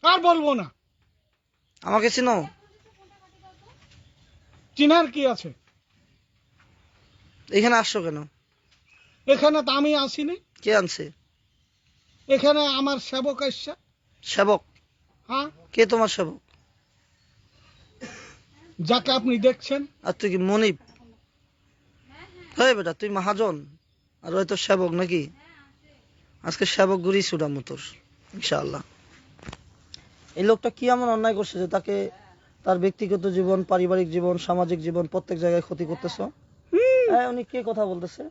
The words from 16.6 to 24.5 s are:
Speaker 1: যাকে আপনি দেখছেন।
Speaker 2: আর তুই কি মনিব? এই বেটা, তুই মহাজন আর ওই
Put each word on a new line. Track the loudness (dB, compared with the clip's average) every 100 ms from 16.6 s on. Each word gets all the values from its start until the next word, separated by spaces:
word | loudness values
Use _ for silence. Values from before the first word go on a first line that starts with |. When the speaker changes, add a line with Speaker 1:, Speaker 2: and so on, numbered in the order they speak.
| _ _ _ _ _ _ _ _ _ _ _ _ _ _ -20 -20 -20 -20 _ _ -20 -10
Speaker 1:
যাকে | 0 0 2 -2
আপনি | 0 2 2
দেখছেন। | 0 -4 -6 -6 _ -8
Speaker 2:
আর | -4
তুই | -2
কি | 0 2
মনিব? | 2 2 0 _ _ -20 _ _ _ _ _ _ _ _ _ _ -20 -20 -20 -18 2
এই | 2 2
বেটা, | -2 -6
তুই | -6 -4
মহাজন | -2 -2 -2 -4 -12 -20 _ _ _ _
আর | -6 -4
ওই | -2